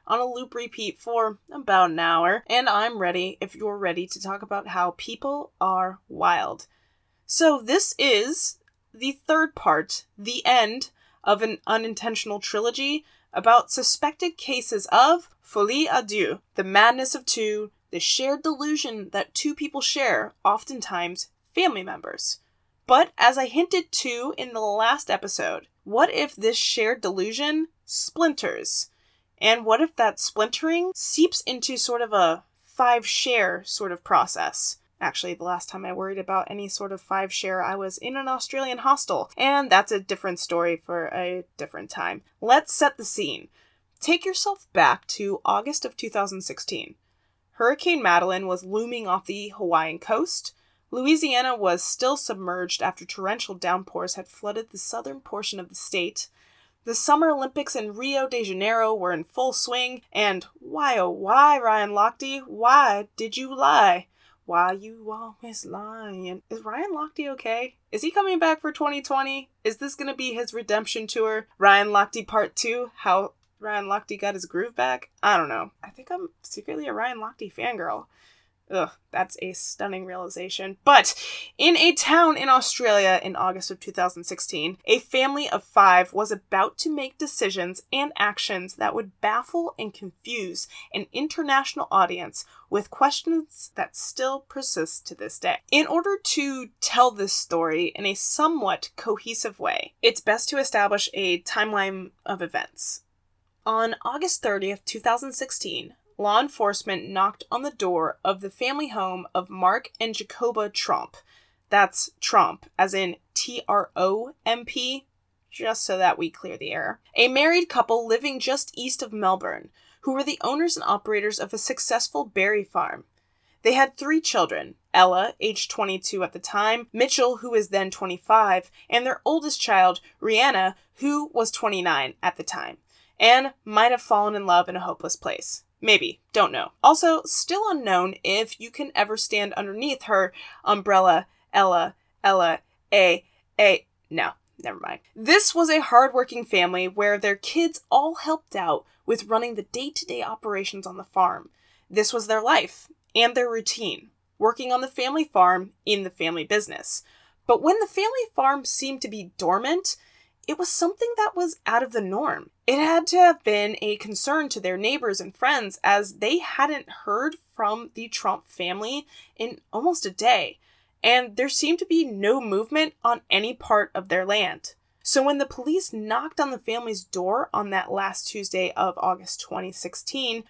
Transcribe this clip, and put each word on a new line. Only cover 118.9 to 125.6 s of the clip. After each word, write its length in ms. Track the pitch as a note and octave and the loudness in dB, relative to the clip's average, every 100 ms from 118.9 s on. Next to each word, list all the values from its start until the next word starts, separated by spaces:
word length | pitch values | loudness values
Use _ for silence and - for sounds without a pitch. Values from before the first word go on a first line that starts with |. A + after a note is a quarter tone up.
| - | -6
of 100 | A#3 | -6
Melbourne, 580 | G#3+ F#3+ F#3 - - - _ _ _ | -2 0 0 -2 -8 -12 _ _ _
who 120 | - | -4
were 100 | C4 | -2
the 160 | C#4+ - | -2 -4
owners 360 | A3+ C#4+ E4+ - | -2 0 0 0
and 60 | - | -2
operators 540 | G3+ - G#3+ G#3 G#3 | -2 -2 -2 -2 -4
of 120 | G3 | -6
a 60 | G#3+ | -4
successful 680 | - B3+ - A#3+ - C#4+ A3+ | -4 -2 -2 -2 -2 -4 -4
berry 380 | G3 G3 G#3 | 0 0 0
farm. 420 | G3 F3+ - - - _ _ _ _ _ | -2 -4 -4 -6 -16 _ _ _ _ _
They 100 | A#3 | 2
had 240 | C4 C4+ - | 4 2 0
three 240 | - D#4+ | -2 0
children, 540 | - G#3 E3 D#2+ - - _ | 2 0 0 -2 -8 -16 _
Ella, 400 | F#3 F#3 F3+ A3 - | 6 6 6 0 -2
age 280 | A3 G3+ | -4 -4